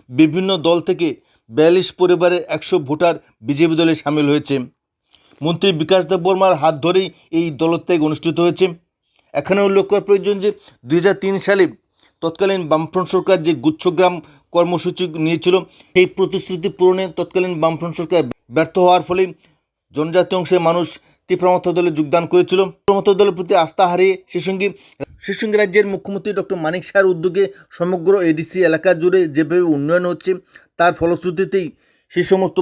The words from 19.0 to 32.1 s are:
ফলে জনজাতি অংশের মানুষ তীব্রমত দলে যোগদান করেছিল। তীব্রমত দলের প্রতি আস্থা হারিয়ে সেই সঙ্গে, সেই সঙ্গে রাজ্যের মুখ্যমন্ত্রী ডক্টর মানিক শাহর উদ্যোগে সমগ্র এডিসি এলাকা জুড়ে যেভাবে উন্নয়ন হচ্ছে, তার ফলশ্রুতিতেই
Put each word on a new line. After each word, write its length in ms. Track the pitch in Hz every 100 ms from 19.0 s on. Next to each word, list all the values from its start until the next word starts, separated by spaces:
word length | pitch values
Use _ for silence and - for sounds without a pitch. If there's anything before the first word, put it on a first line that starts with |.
| 156
ফলে 140 | 180 185 165 _ _ _ _ _
জনজাতি 380 | - 160 175 180 185
অংশের 280 | 170 185 165
মানুষ 200 | 170 160 - _ _ -
তীব্রমত 360 | 185 180 180 180 170
দলে 140 | 175 156
যোগদান 260 | 151 170 165
করেছিল। 280 | 175 175 185 185 -
তীব্রমত 320 | - 196 196 190
দলের 180 | 202 175
প্রতি 160 | 175 190
আস্থা 200 | 160 - 185
হারিয়ে 240 | 175 190 185 -
সেই 140 | 180 165
সঙ্গে, 200 | 190 196 185 - - - -
সেই 120 | - 196
সঙ্গে 160 | 220 208
রাজ্যের 280 | 208 185 202
মুখ্যমন্ত্রী 380 | 190 - 196 208 202
ডক্টর 180 | 185 190
মানিক 180 | 156 180 -
শাহর 240 | 202 190
উদ্যোগে 320 | 175 180 175 196 - _ -
সমগ্র 360 | 175 185 165 196 170
এডিসি 280 | 156 160 185 175
এলাকা 220 | 160 185 175
জুড়ে 200 | 175 185 170 139
যেভাবে 280 | 156 175 175
উন্নয়ন 300 | 143 143 175 180
হচ্ছে, 200 | 160 - 185 - - _ -
তার 140 | 170 170
ফলশ্রুতিতেই 680 | 165 170 180 165 190 196 165 - _ _ _